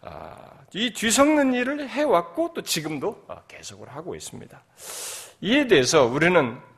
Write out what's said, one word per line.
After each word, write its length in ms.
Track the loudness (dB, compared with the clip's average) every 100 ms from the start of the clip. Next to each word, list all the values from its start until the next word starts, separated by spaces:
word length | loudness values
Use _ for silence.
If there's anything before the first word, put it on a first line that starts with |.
아, 340 | -16 -16 -16 -18 -20 -20 -14
이 180 | -6 -6
뒤섞는 600 | -2 0 4 4 4 2
일을 340 | 0 -2 -4 -6
해왔고 640 | -2 2 2 0 -4 -4
또 80 | -4
지금도, 640 | -6 -6 -4 -6 -6 -8 -16
아, 140 | -20 _
계속을 400 | -20 -20 -18 -18
하고 260 | -16 -12
있습니다. 480 | -12 -14 -16 -18 -20 _ _ -16 -14 -12 -14 -16 _
이에 260 | 0 0 4
대해서 380 | 4 6 4
우리는 540 | 4 4 4 4 2 -4 -16